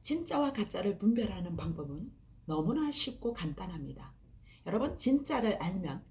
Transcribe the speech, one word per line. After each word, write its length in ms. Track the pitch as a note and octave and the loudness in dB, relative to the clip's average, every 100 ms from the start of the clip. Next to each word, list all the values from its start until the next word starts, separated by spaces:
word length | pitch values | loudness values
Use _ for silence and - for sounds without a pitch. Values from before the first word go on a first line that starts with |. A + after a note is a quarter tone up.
진짜와 500 | - D4+ E4+ C#4 C#4+ | -2 -2 0 2 2
가짜를 460 | B3 G#3 - G3+ G3 | 2 -2 0 0 4
분별하는 580 | G#3 A#3+ G3+ F#3 F3 E3 | 4 4 2 -2 -4 -2
방법은 560 | E3 E3 C#3+ C#3+ A#3+ - - - - | -2 -4 -4 -6 -8 -12 -20 -16 -2
너무나 440 | D#3 D#3+ C4+ D4+ | 2 2 2 0
쉽고 440 | C#4+ - - A#3 | 0 -4 -2 -4
간단합니다. 800 | A#3 E3 C#3+ F3+ E3 C#3 C3+ C3+ - - - - - - | -2 -4 -4 -6 -6 -8 -10 -14 -18 -20 -20 -20 -12 -2
여러분, 320 | G3+ C#4 - | 0 0 0
진짜를 640 | B3 C#4 C#4 C#4 A3+ - | 4 4 4 2 2 2
알면 420 | E3 F#3+ E3+ C3+ - | 0 -2 -4 -6 -10